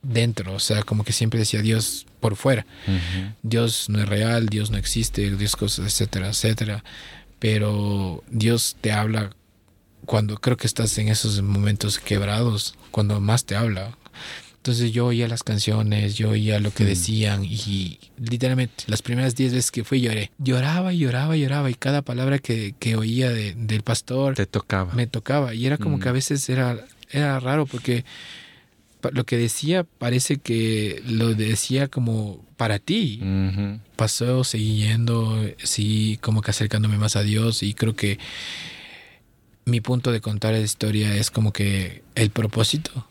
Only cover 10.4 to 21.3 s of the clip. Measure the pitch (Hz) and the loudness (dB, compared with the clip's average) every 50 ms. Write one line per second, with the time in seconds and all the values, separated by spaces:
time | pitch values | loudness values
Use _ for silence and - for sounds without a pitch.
10.4 | - - 123 - - 120 - - 113 107 - - 107 107 107 107 - 110 104 101 | 2 0 0 2 0 -4 0 0 0 0 0 0 2 2 2 2 2 0 0 0
11.4 | 98 98 101 98 101 104 104 101 - 104 - - - - 104 101 101 98 104 107 | 0 2 2 2 4 2 2 2 0 -2 -2 -4 -2 0 0 0 2 0 0 2
12.4 | 120 120 110 101 - - - - - - - - 107 104 104 104 101 101 110 120 | 2 2 0 0 -4 -6 -10 -12 -20 -6 -2 0 2 2 2 0 2 2 2 2
13.4 | - - - 104 117 117 104 92 95 107 123 _ _ - _ - - - - - | 2 0 -2 -2 0 0 -2 -4 -6 -10 -12 _ _ -20 _ -18 -16 -14 -14 -16
14.4 | - - - _ _ 131 120 117 120 117 110 120 120 123 120 117 120 117 117 117 | -18 -20 -20 _ _ 0 0 2 2 0 2 2 2 2 2 2 0 0 -2 -4
15.4 | - - 110 101 - - 107 110 110 107 104 104 104 104 104 107 110 107 107 107 | -2 -2 0 0 2 2 2 2 2 2 2 2 2 0 0 0 0 2 2 2
16.4 | 107 107 107 104 104 104 104 - 113 101 98 87 87 87 110 110 107 104 101 101 | 2 2 2 2 0 0 2 2 4 4 4 2 0 0 0 2 2 2 2 0
17.4 | 98 98 110 110 - 104 101 98 92 87 80 - - - - - 123 113 117 117 | -2 -2 -4 -4 -2 -2 -2 -2 -2 -4 -8 -12 -20 -20 -14 -10 -6 -4 -4 0
18.4 | 127 127 127 127 127 113 - - - - 107 107 - - 120 123 131 131 117 120 | 0 0 2 0 0 -2 -4 -10 -6 -4 -4 -2 -2 -2 -2 0 0 0 0 0
19.4 | 135 127 123 127 123 - - 123 113 - 139 135 123 117 110 107 101 - _ _ | 0 2 2 0 0 -2 -2 -4 -4 0 0 2 2 2 0 -2 -4 -6 _ _
20.4 | 143 131 127 123 131 143 160 175 180 185 180 170 156 131 120 127 139 156 | -2 0 2 2 2 2 2 0 0 0 2 2 2 2 2 0 0 2